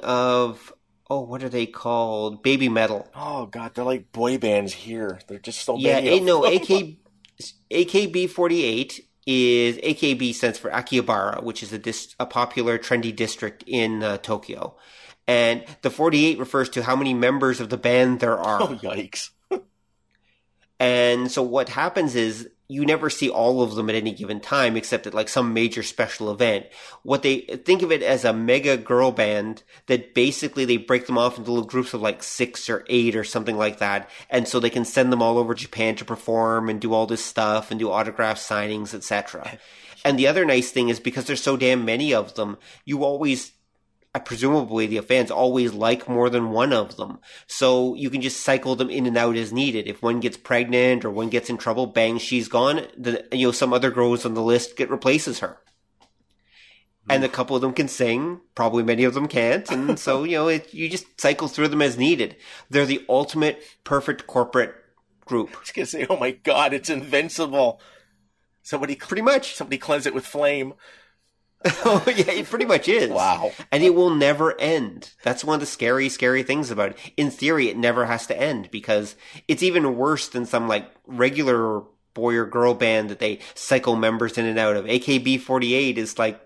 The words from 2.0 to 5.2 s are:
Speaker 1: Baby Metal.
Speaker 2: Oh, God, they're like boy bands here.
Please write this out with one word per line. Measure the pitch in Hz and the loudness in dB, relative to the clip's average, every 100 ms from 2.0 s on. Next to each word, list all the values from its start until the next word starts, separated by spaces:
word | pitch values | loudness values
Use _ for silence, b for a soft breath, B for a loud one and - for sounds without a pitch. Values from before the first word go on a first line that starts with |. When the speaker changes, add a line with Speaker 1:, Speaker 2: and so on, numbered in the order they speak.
| 113 107 107 104 | 0 -2 -4 -2
Speaker 1:
Baby | 131 139 131 | 2 2 2
Metal. | 113 110 101 - 135 | 2 2 0 -8 -12
Speaker 2:
Oh, | 147 143 107 | -8 -8 -8
God, | 117 117 | -12 -10
they're | - | -6
like | 123 131 - | -4 -4 -6
boy | 113 120 131 | -2 -2 0
bands | 113 104 98 | 2 0 0
here. | - 110 113 107 92 | -8 -12 -8 -8 -10